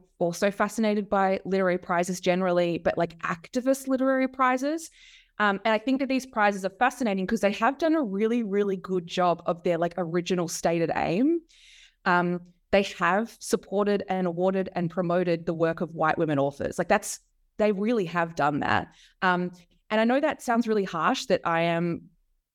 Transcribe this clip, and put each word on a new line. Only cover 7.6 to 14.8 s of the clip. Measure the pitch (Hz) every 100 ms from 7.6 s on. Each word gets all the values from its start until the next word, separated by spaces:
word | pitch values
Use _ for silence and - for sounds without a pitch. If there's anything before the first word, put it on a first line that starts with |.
| 226 277
done | 320 320
a |
really, | 240 196 220 240
really | 214 202 202 190
good | - 185 170
job | - 180 170 -
of | 170
their, | 180 165
like, | 170 185
original | 170 175 175 180 170
stated | - 175 170 165
aim. | - - 170 277 339 320 _ - - - _
Um, | 190 180 175 175 175 _ _
they | 202 196 -
have | 170 190 226 -
supported | - 220 - 196 208 202 -
and | 185 180
awarded | 165 185 190 185
and | -